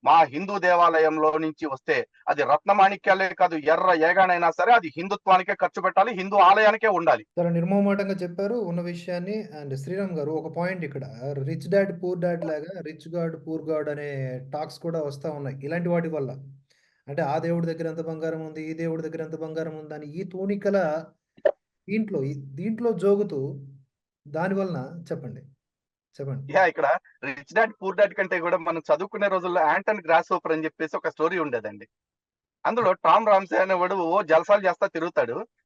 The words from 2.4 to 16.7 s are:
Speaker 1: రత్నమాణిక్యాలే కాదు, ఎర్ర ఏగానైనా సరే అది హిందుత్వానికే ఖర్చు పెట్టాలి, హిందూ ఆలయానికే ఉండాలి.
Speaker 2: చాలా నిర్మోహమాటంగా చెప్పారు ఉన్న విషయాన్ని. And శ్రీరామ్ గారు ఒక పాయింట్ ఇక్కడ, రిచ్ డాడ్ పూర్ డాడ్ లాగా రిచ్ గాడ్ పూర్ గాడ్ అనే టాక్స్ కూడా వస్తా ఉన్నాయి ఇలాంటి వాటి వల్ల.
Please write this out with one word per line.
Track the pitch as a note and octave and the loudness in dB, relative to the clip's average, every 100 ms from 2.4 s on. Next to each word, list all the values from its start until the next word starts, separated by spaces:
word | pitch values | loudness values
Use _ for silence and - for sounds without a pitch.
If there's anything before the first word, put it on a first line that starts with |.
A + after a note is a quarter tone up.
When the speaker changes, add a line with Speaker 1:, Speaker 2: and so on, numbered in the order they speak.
Speaker 1:
రత్నమాణిక్యాలే | C3 D3+ - G3+ F#3+ G3+ - F#3+ F#3+ | 2 2 2 4 4 4 2 2 2
కాదు, | F3+ F3+ E3 | 2 2 2
ఎర్ర | C#3+ F3 F#3 | 2 2 4
ఏగానైనా | E3+ D#3+ F#3 F#3 F3 E3+ | 4 4 4 4 4 2
సరే | - F#3 | 2 6
అది | A#3 E3 C#3+ | 6 4 -8
హిందుత్వానికే | F#3 G3+ - F#3 F#3 | -6 -4 4 4 4
ఖర్చు | G3 F3+ - | -2 -2 0
పెట్టాలి, | F3+ F#3 G#3 | 0 2 2
హిందూ | G3 F#3+ G3+ | 0 -2 6
ఆలయానికే | F3+ G3+ G#3+ G#3+ A3 | 8 8 6 4 2
ఉండాలి. | F3+ E3+ A#2+ - - | 2 2 0 0 -2
Speaker 2:
చాలా | E3+ | 0
నిర్మోహమాటంగా | E3+ E3+ G3+ G3+ G3 G3 | 0 0 2 2 0 -2
చెప్పారు | F#3+ F3 F3 G3+ | -4 -6 -4 -4
ఉన్న | A#3+ F#3+ E3+ | -2 -4 -6
విషయాన్ని. | F3 E3+ E3+ F3 F3+ G#3+ G3+ D3+ | -6 -8 -8 -8 -6 -8 -10 -12
And | C#3+ C3+ | -10 -8
శ్రీరామ్ | C#3 F#3 G3 E3 | -6 -6 -4 -4
గారు | C#3+ | -4
ఒక | D#3 D#3 D#3+ | -6 -6 -4
పాయింట్ | F3 F#3 | -4 -4
ఇక్కడ, | D3+ C3+ - A2+ C3 | -8 -10 -12 -10 -8
రిచ్ | C#3+ C3+ E3 F3 | -6 -6 -8 0
డాడ్ | G3 G3 F3 | 2 2 -2
పూర్ | F3+ F3+ | -6 -2
డాడ్ | F3 E3+ | -2 -2
లాగా | D#3+ D3+ D#3+ F#3+ | -4 -6 -8 -12
రిచ్ | D#3 D#3 E3+ | -12 -14 -10
గాడ్ | E3+ E3 D#3+ D#3 | -6 -6 -6 -8
పూర్ | D#3+ | -8
గాడ్ | D#3 D#3 D3+ | -4 -4 -2
అనే | D3 C#3+ C#3 C3 B2+ C3 | -6 -6 -6 -6 -8 -10
టాక్స్ | D3 D#3 - | -8 -8 -8
కూడా | E3+ E3 | -6 -4
వస్తా | D3 C#3 E3 | -4 -6 -8
ఉన్నాయి | D3 C#3 C#3 C#3 | -8 -8 -8 -6
ఇలాంటి | E3 F3 | -4 0
వాటి | E3+ E3 | 0 0
వల్ల. | D#3 C3 - - - _ | -4 -6 -8 -16 -20 _